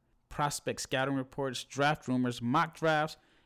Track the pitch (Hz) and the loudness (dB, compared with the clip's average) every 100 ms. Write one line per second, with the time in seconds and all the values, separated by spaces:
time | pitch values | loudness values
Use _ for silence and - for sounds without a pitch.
0 | _ _ - - 147 - - 120 - 131 | _ _ -12 -2 -2 -2 -4 -6 -2 0
1 | 135 139 131 - 135 123 - 131 143 151 | 0 0 -4 -4 -4 -4 -6 0 2 2
2 | - 127 123 120 120 147 160 - 160 151 | 0 0 0 0 0 2 2 0 2 2
3 | 151 - _ _ | 0 -4 _ _